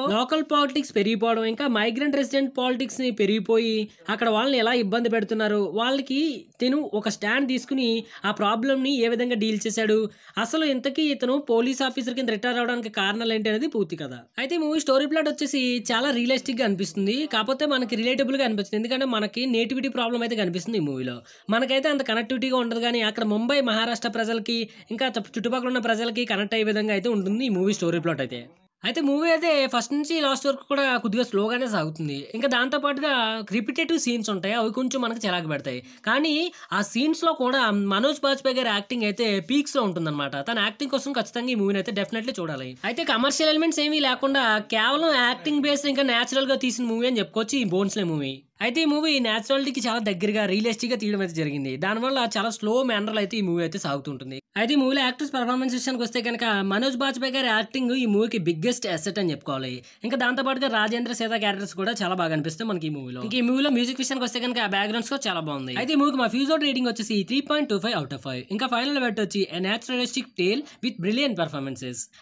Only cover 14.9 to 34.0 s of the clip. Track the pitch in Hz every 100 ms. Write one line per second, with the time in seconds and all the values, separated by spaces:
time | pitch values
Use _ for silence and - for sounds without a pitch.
14.9 | 269 285 311 302 294 294 277 247 247 220
15.9 | 233 277 240 240 254 262 240 233 190 190
16.9 | 208 196 247 302 220 214 269 302 262 233
17.9 | 233 233 262 254 269 254 208 196 214 226
18.9 | 262 269 220 208 233 262 226 233 262 269
19.9 | 254 233 240 233 226 185 175 175 220 147
20.9 | 131 127 120 - - - 220 254 269 302
21.9 | 285 262 220 214 254 262 254 233 233 240
22.9 | 233 220 220 220 208 233 285 247 220 226
23.9 | 226 233 233 220 226 214 233 214 - -
24.9 | 226 262 220 202 233 226 254 247 254 226
25.9 | 220 240 226 233 196 208 226 214 214 214
26.9 | 196 214 214 190 214 262 185 190 202 170
27.9 | 170 165 143 127 123 120 - _ _ 214
28.9 | 285 285 285 339 320 339 294 262 247 -
29.9 | 285 302 330 285 262 277 262 - 277 269
30.9 | 247 233 220 240 196 220 240 254 202 156
31.9 | 160 151 139 143 226 269 247 254 294 285
32.9 | 277 294 262 220 220 208 208 220 277 330
33.9 | 330